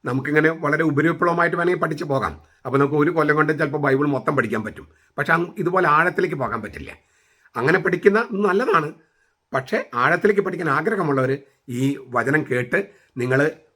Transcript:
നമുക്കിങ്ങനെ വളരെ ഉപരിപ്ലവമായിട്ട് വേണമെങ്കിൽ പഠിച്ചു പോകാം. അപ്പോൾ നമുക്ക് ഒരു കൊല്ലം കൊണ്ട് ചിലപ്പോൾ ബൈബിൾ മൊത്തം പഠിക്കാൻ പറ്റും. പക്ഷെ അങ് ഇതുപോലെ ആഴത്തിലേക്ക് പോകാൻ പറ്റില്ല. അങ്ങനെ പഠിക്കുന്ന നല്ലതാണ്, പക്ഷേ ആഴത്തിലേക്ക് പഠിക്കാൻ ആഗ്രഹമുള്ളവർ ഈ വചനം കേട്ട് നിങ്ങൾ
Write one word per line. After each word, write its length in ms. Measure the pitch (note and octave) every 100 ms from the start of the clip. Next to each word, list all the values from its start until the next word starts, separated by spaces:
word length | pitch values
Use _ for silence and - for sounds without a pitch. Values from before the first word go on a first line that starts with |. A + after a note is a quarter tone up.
നമുക്കിങ്ങനെ 460 | - C3 C3+ D3+ D#3 E3
വളരെ 240 | D3+ D3+
ഉപരിപ്ലവമായിട്ട് 720 | D#3+ C#3 D#3+ D#3+ F3 E3+ E3+ F3
വേണമെങ്കിൽ 240 | E3+ F3
പഠിച്ചു 220 | D#3+ D3+ D#3+
പോകാം. 280 | C3+ F#2 D2+ _ _
അപ്പോൾ 140 | C3 C3+
നമുക്ക് 180 | C#3 D3+
ഒരു 120 | D3
കൊല്ലം 240 | E3 D3+ D3+
കൊണ്ട് 140 | D3+
ചിലപ്പോൾ 280 | D#3 D#3 D3
ബൈബിൾ 240 | C#3+ C3+ D3
മൊത്തം 260 | C3 C#3 C#3
പഠിക്കാൻ 260 | A2+ A2
പറ്റും. 220 | G#2 - D#2+ _ _ -
പക്ഷെ 160 | C#3+
അങ് 160 | E3 F3 -
ഇതുപോലെ 300 | E3+ F#3 E3+
ആഴത്തിലേക്ക് 480 | D3+ F3 F3 F3+ D#3
പോകാൻ 220 | A#2 A2+
പറ്റില്ല. 300 | G#2 D#2 C#2 - _ _ _ _ _ A#2+
അങ്ങനെ 240 | C3 F3+
പഠിക്കുന്ന 400 | F#3 F3 G3+ G#3 A#3+ G3
നല്ലതാണ്, 480 | G3+ F#3+ C4+ E3+ D3+ D3+ _ _ _ _ _
പക്ഷേ 240 | C3+ C3 - -
ആഴത്തിലേക്ക് 500 | A#2+ C3 E3+ G#3 G3+ F#3
പഠിക്കാൻ 240 | F3+ D#3+
ആഗ്രഹമുള്ളവർ 600 | C#3 E3 G3+ D#3+ C#3 C3 C#3 - _ -
ഈ 140 | B2 C3+ C#3 -
വചനം 320 | A#2+ A#2 D3+
കേട്ട് 360 | C#3 B2 B2 F3 G3+ _ _ C3
നിങ്ങൾ 220 | B2 C3+ C#3+ - _